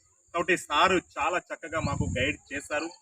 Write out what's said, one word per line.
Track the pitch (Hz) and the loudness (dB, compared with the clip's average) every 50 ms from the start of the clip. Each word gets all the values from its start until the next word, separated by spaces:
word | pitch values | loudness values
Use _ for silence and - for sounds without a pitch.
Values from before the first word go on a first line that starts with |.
| _ _ _ _ _ _ - | _ _ _ _ _ _ -4
కాబట్టి | 170 170 170 180 | -4 0 0 0
సార్ | - - - 147 151 170 185 190 | 0 0 0 4 4 4 6 4
చాలా | 170 - _ - 151 143 160 175 | 2 0 _ -6 -2 -2 0 0
చక్కగా | - - _ 151 - - 151 156 160 | -2 -4 _ -12 -12 -10 -4 -4 -2
మాకు | 147 143 143 - - 135 - 123 | -2 -2 -2 -2 -2 -2 0 0
గైడ్ | 180 294 302 - _ - 262 | 0 -2 -2 -6 _ -10 -10
చేశారు. | 285 - - 302 294 156 170 - _ | -10 -6 -4 -4 -4 -4 -6 -10 _